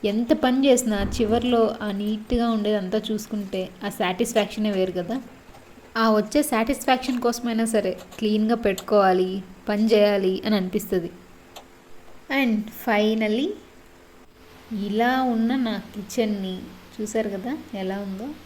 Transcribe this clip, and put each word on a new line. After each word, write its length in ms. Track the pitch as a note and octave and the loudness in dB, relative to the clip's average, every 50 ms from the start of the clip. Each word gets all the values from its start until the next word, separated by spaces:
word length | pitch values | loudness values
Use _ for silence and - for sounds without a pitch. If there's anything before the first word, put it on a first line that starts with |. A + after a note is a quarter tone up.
| - | -2
ఎంత 280 | G3+ G3+ A3 A#3+ A#3 D#4 | 0 0 0 2 2 2
పని 260 | - G#3 B3+ B3 C4 | 2 4 2 2 4
చేసినా 380 | C4+ C#4 B3+ A#3+ B3 A3+ G#3+ G3+ G3 G3 | 6 6 6 6 4 0 0 0 -2 -2
చివర్లో 520 | - - A#3 G#3 A3 A#3+ A#3 B3 B3 A#3 A3+ - - - G#3+ | 0 0 0 2 2 2 2 2 4 4 4 2 2 -4 -6
ఆ 60 | G#3 G3 | -6 -4
నీట్‌గా 540 | G3 G#3 G#3 A3 G#3+ G#3+ - B3 A#3+ A#3 A#3 | -4 -2 -2 -4 -4 -4 -2 0 0 2 2
ఉండేదంతా 480 | A3+ A3 G#3 G#3 G#3+ G#3 F#3+ F#3 G3+ A3 | 0 0 2 2 0 0 0 0 -2 -2
చూసుకుంటే 640 | G#3+ - A3 G#3 G#3+ - - G#3 G3+ F#3+ - F#3+ F#3 F#3 - - - | -2 -2 -4 -4 -4 -6 -6 -6 -6 -6 -6 -6 -6 -6 -10 -10 -8
ఆ 60 | G3+ | -8
సాటిస్ఫాక్షనే 800 | G3+ - G#3 F3+ F3+ F#3 A#3+ A#3 - A#3 G3+ G3 - - G#3+ G#3+ | -4 -2 -2 -2 0 -2 -2 0 2 0 0 0 -2 -2 -2 0
వేరు 220 | G3+ F#3+ F#3 F#3 E3+ | 2 2 0 0 0
కదా. 240 | F3+ F3 E3+ A3 C4 - - - - - - - - - - - - - - - | -4 -4 -4 -6 -8 -8 -12 -20 -20 -20 -20 -20 -20 -20 -20 -20 -20 -20 -10 -2
ఆ 80 | A3+ A3+ A3+ A3 | 0 2 4 4
వచ్చే 280 | G#3+ G#3+ G#3+ - D4 D4 | 4 2 2 2 0 0
సాటిస్ఫాక్షన్ 760 | - - A3 A3+ A3+ C#4 - - - C4 B3+ - - B3+ B3 | 2 2 0 2 0 -2 -2 2 2 2 2 2 -4 -4 0
కోసమైనా 440 | B3 A#3+ A#3 A#3+ B3 A#3+ A3+ A3+ A3+ | 0 0 -2 0 -4 -2 0 0 0
సరే 280 | A3 A3+ G#3+ - - - - - - - | 2 2 0 0 0 -4 -6 -10 -18 -10
క్లీన్గా 420 | - A3 G#3+ G#3+ G#3+ A3 A3 A#3 | -4 -2 0 2 2 2 2 0
పెట్టుకోవాలి, 760 | A3+ A3+ G#3 F#3+ F#3 - - A3 G#3 G3 F#3+ F#3 F#3 F#3 F#3 F#3+ G3 F#3+ - - - - | 2 2 0 -2 -2 -2 2 4 6 6 6 6 4 2 0 -2 -6 -8 -12 -18 -14 -6
పని 200 | - G#3 G#3 A3 | -2 0 2 4
చేయాలి 480 | A3+ A3 G#3 G#3 G#3 G#3 G3+ F#3+ F#3+ F#3+ F#3+ - | 4 6 6 6 6 4 2 2 0 0 0 0
అని 120 | G#3+ G#3+ | 0 0
అనిపిస్తది. 540 | G3+ F#3 F#3 F3+ G#3+ G3+ - - F#3 E3 E3+ - - - - - - - - - - - - - - - - - - - - - - - - | 0 0 0 -4 -4 -4 0 -2 -2 -2 -4 -12 -14 -20 -20 -20 -20 -20 -20 -20 -20 -20 -20 -20 -20 -20 -20 -20 -20 -18 -20 -20 -20 -8 -2
And 260 | C4+ C4+ C4+ A#3+ A3 G#3 G#3+ - - - | 0 2 2 2 2 0 -2 -4 -10 -8
finally, 680 | - - A3 G#3 G#3+ G#3+ A3 A3 A3 G#3 G#3+ A#3 C#4 F4+ G#4 - - - - - - - - - - - - - - - - - - - - - - - A#3 G3+ | -2 0 2 4 4 2 2 2 2 0 0 0 0 -2 -4 -8 -12 -20 -20 -20 -20 -20 -20 -20 -20 -20 -20 -20 -20 -20 -20 -20 -20 -20 -20 -20 -14 -10 -8 -6
ఇలా 320 | G3+ G#3 G3+ G#3+ A#3 A#3+ B3+ C4 C4 | -4 -2 0 2 2 2 2 2 2
ఉన్న 260 | B3+ A#3+ A3+ A3+ A3+ A3+ | 2 2 2 2 2 2
నా 180 | C4 B3+ A3+ G#3+ G3+ - - | 0 0 0 -2 -4 -6 -10
కిచెన్ని 680 | - G#3 F#3+ - - - A3+ G#3+ G#3 G3+ F#3+ F#3+ F#3 F#3 - - - - - - | -12 -14 -12 -6 -2 -2 0 0 0 -4 -4 -6 -6 -8 -10 -14 -18 -20 -20 -20
చూసారు 380 | - - G#3+ G#3+ - A3+ G#3+ G#3 | -10 -10 -10 -4 -2 -2 -2 -2
కదా 240 | G3 F#3 F#3+ A#3+ C#4 D#4 D#4 - - | -4 -6 -6 -6 -8 -8 -10 -10 -8
ఎలా 220 | G3+ F#3+ F#3 F#3+ G3+ | -6 -6 -4 -4 -6
ఉందో. 280 | G3+ G3 F#3+ F#3+ A3 C#4 D4+ - - | -6 -8 -8 -8 -10 -10 -12 -14 -16